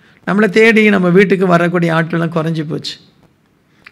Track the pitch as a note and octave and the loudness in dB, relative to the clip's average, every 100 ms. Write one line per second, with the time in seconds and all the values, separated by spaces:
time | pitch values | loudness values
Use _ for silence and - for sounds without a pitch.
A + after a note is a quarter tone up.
0 | _ _ - G3 G#3+ G#3+ A3+ A3 G#3+ G3 | _ _ -4 -2 0 2 4 4 2 2
1 | F3+ F3+ G3 F#3+ F#3 E3+ E3+ F3 E3+ D#3+ | 2 2 2 0 0 0 0 -2 -2 -2
2 | D#3+ E3+ E3 E3 D#3+ D#3+ D#3 D3 - - | -2 -4 -4 -4 -4 -6 -6 -8 -10 -16
3 | _ _ _ _ _ _ _ _ - | _ _ _ _ _ _ _ _ -20